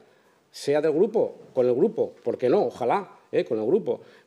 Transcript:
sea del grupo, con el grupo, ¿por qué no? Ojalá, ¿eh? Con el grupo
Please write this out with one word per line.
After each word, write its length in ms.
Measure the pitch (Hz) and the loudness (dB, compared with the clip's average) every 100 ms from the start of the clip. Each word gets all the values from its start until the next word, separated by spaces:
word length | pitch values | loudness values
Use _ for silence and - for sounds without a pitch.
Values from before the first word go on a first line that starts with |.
| _ _ _ _ _ | _ _ _ _ _
sea 300 | - - 147 | -10 -2 0
del 100 | 156 | 2
grupo, 460 | 147 220 220 120 - - | 2 2 2 -2 -4 -8
con 120 | - 127 | 0 2
el 80 | |
grupo, 400 | 123 220 - 101 - | 4 0 0 -4 -4
¿por 140 | 120 110 | -6 -2
qué 120 | 127 | 0
no? 160 | 185 135 | 2 0
Ojalá, 460 | - 120 180 196 - - | -2 -2 -2 -4 -18 -6
¿eh? 140 | 131 - | -4 -2
Con 120 | 110 | -2
el 60 | 110 | 0
grupo 360 | 196 165 110 - - | 0 0 -6 -8 -20